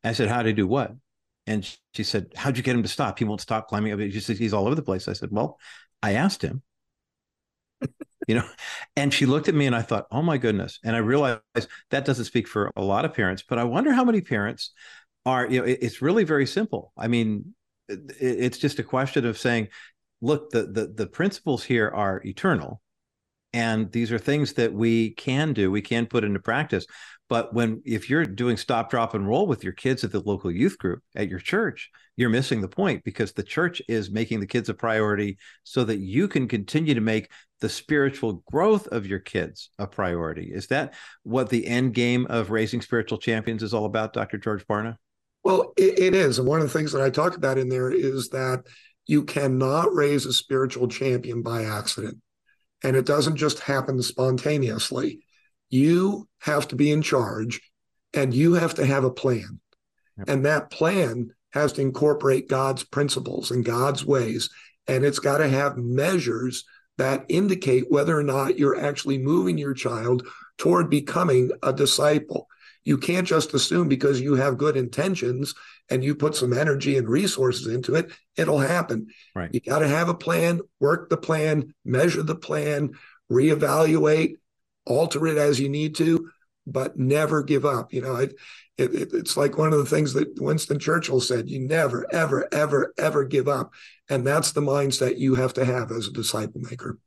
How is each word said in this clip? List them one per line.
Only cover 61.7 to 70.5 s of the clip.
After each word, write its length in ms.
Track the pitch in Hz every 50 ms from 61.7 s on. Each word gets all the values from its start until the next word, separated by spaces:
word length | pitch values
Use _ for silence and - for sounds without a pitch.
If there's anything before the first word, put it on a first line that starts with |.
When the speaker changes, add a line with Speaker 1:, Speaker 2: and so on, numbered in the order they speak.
| -
Speaker 2:
to 60 | -
incorporate 680 | 139 135 131 - 147 151 147 - - 135 131 127 123 -
God's 360 | 139 131 135 135 135 127 -
principles 680 | _ - 143 143 143 - 135 123 123 - - - -
and 140 | 120 127 117
God's 400 | 120 117 120 127 139 139 135 139
ways. 460 | 143 143 131 120 110 110 - - - - - - - _ _ _
And 160 | - 135 131 135
it's 160 | 143 139 -
gotta 300 | - 143 139 147 156 139
have 300 | 135 135 143 143 135 127
measures 840 | 120 120 123 131 139 170 190 180 131 120 113 113 123 127 113 - - _ _ _ _ _ _ -
that 260 | 127 131 135 131 - -
indicate 600 | - 170 202 202 185 175 - 139 127 127 - -
whether 280 | 156 143 147 160 165 151
or 40 | 147
not 360 | 143 131 135 139 135 - -
you're 200 | 147 139 - -
actually 380 | - 143 143 135 - - 139
moving 400 | 135 131 139 156 175 185 185 170
your 160 | 156 143 139 135
child 540 | 131 - 123 120 110 113 120 127 127 127 - - - - -